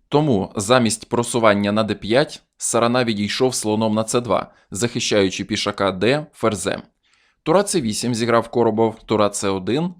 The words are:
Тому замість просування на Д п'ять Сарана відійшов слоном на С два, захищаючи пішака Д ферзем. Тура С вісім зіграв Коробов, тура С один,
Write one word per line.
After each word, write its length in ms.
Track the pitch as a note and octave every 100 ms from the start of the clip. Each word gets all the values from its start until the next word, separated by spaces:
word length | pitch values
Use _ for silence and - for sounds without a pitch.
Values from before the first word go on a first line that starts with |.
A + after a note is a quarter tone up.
| -
Тому 420 | D3 D3+ G#2 F#2 -
замість 540 | G2 B2+ A2+ - -
просування 640 | A#2+ A#2 B2 A2+ G2+ G2+
на 120 | G#2+
Д 120 | G#2+ G#2
п'ять 460 | G2+ A#2+ D3+ - _ -
Сарана 460 | - A#2 A#2 B2
відійшов 520 | A#2 G#2 G#2 - B2+ B2
слоном 400 | G#2+ G#2+ A2 G#2+
на 120 | A2
С 140 | B2
два, 320 | A#2 F2+ - _ -
захищаючи 720 | F#2+ A#2 B2 - G#2+ F#2+ -
пішака 480 | G2 G#2+ - - G2
Д 340 | F#2 G#2 D3 D3
ферзем. 480 | - A2+ G2+ F#2 - - _ _ _ _ _
Тура 240 | - F3 G3+
С 140 | F#3
вісім 340 | A#2 G#2 A#2+ A#2
зіграв 340 | A#2 A#2 A#2
Коробов, 460 | A#2+ A2+ G#2+ A2+ G#2+ -
тура 280 | G#2+ G#2
С 160 | - G2+
один, 440 | F#2+ F#2 B2+ F3 F3+